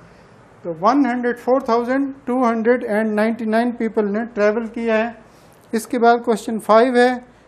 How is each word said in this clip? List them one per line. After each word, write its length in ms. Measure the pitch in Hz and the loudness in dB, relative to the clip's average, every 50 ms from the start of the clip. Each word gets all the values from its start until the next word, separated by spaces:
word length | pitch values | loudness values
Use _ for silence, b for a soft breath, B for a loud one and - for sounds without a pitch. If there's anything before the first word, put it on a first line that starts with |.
| B B B B B B B B B B - - - | B B B B B B B B B B -20 -12 -10
तो 100 | 175 165 160 | -10 -8 0
वन 260 | 180 220 262 285 269 | 2 2 4 4 2
हंड्रेड 300 | 240 240 247 240 240 240 240 | 0 0 -2 -2 -4 -4 -4
फ़ोर 240 | - 247 254 269 262 233 | 0 0 0 0 2 0
थाउजेंड 460 | 226 240 240 240 262 269 277 269 269 - - | 0 0 0 0 -2 -2 -2 -4 -6 -10 -6
टू 180 | - 247 262 240 | -4 -2 0 0
हंड्रेड 400 | 226 233 226 220 240 247 247 254 | 0 0 0 2 0 0 0 0
एंड 280 | 233 202 214 220 220 214 | -2 -2 -2 0 0 0
नाइंटी 320 | 208 214 226 233 233 233 | 0 0 -2 -2 -4 -4
नाइन 260 | 220 214 226 240 247 233 - | -2 0 0 0 -2 -4 -4
people 300 | 226 220 214 226 214 202 202 | -6 -4 -2 -2 -2 -2 -2
ने 80 | 214 240 226 - | -4 -6 -6 -2
travel 320 | 202 208 208 214 233 226 220 214 | 0 0 0 0 0 -6 -6 -8
किया 200 | 233 233 226 220 | -6 -2 0 0
है। 180 | 220 220 240 226 - B B B B B B B B B B | 0 -2 -4 -6 -12 B B B B B B B B B B
इसके 260 | - 220 226 - - 247 | -6 -6 -4 -4 -2 4
बाद 240 | 226 233 240 240 240 | 4 4 4 4 0
question 340 | 247 226 208 - - 226 208 | -2 -2 -2 -4 -6 -8 -6
five 400 | - - 208 220 240 262 247 240 | 0 4 4 6 6 4 4 4
है 140 | 247 254 254 240 - b b b b | 4 2 2 -2 -8 b b b b